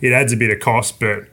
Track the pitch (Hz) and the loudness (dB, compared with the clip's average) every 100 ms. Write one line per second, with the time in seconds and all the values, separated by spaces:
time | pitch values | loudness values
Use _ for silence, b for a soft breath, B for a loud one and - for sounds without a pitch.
0 | 127 123 113 120 113 101 - 113 117 - | 0 2 2 0 0 0 0 0 -2 -4
1 | 110 101 104 | -4 -4 -10